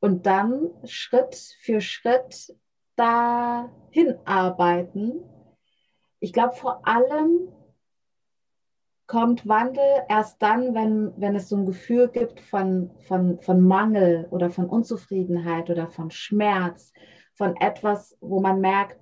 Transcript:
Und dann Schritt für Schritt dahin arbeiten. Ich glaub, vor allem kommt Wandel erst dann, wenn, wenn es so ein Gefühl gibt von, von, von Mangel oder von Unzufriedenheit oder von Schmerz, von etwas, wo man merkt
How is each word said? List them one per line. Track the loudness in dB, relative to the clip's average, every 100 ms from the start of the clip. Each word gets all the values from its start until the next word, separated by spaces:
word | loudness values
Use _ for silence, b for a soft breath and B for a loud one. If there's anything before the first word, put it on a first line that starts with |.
Und | 2 0 2
dann | 2 0 -2 -4 -8
Schritt | -18 -14 -2 0 0 -6 -20 -20
für | -4 -4
Schritt | -4 -6 0 0 0 -16 -20 -20 _ _ _ -2
dahin | 0 2 0 0 -2 -6 -8 -16 -6 2 2 2
arbeiten. | -2 0 0 2 2 2 -2 -6 -6 -6 -12 -20 _ _ _ _ _ _ _ _
Ich | -4
glaub, | 0 0 0
vor | -8 -6 -2
allem | 2 2 2 2 2 -2 -14 _ _ _ _ _ _ _ _ _ _ _ _ _ _ _
kommt | 0 0 0 2
Wandel | 0 0 0 2 2 2
erst | 0 -2 -2
dann, | 0 2 0
wenn, | 0 0 0 -2 -4
wenn | -4 -4
es | -2
so | -2
ein | -2
Gefühl | -4 -2 2 2
gibt | 2 -4 -6
von, | -6 -4 0 -2 -4 -10
von, | -4 0 0 0
von | 2 6
Mangel | 6 6 2 4 4 2 -2
oder | -2 -2
von | -2 -2
Unzufriedenheit | -2 -2 -6 -6 -6 -2 -2 -2 -4 -4
oder | -4 -4
von | -8 -12
Schmerz, | -12 -4 0 2 2 -2 -6 _ b b b b
von | _ -4 0
etwas, | -2 -2 -4 -4 -6 _
wo | -6 -2
man | 0 2
merkt | 2 0 -2 -8